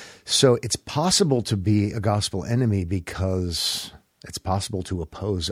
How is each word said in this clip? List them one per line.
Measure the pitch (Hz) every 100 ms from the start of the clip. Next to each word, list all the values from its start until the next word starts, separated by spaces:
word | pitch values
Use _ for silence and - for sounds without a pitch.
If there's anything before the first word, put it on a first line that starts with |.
| - -
So | - - 135 120
it's | 110 -
possible | - 143 175 - 180 127
to | 104 107
be | 92 104 101
a | 117
gospel | 104 104 - 95
enemy | 92 120 123 98
because | 85 95 85 - 95 92 90 82 - - - - _ _ -
it's | -
possible | - 92 - 98
to | 90 92
oppose | 78 - 101 92 80